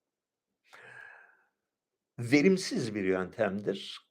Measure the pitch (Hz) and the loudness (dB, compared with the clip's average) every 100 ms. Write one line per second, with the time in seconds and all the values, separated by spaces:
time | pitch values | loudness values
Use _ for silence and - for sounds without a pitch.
0 | _ _ _ _ _ _ _ - - - | _ _ _ _ _ _ _ -20 -20 -18
1 | - - - _ _ _ _ _ _ _ | -20 -20 -20 _ _ _ _ _ _ _
2 | _ - 117 147 185 185 - 240 117 104 | _ -8 2 6 6 4 0 -4 -2 -2
3 | 95 92 92 - 104 98 101 101 - - | 0 0 -2 -2 -2 -2 -4 -6 -8 -16
4 | _ | _